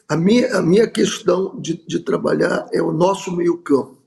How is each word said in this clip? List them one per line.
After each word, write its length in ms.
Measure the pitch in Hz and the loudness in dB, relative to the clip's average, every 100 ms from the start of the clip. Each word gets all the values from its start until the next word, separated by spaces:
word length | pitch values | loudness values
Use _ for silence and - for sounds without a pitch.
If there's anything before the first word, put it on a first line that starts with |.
| - | -4
a 80 | 156 | 0
minha, 400 | 185 247 254 190 | 4 4 2 0
a 40 | |
minha 260 | 165 196 220 | 4 4 4
questão 720 | - 202 - - 180 190 - | 0 -2 0 0 0 -2 -6
de, 260 | 147 180 - | -8 -8 -6
de 140 | 156 | -6
trabalhar 680 | - - - 151 180 - - | -4 -4 -2 0 0 -2 -4
é 80 | 175 | -4
o 100 | 165 | -2
nosso 400 | 160 185 196 190 175 | 0 0 0 -4 -2
meio 220 | 170 170 | -2 -2
campo. 440 | - 135 - - | 0 0 0 -14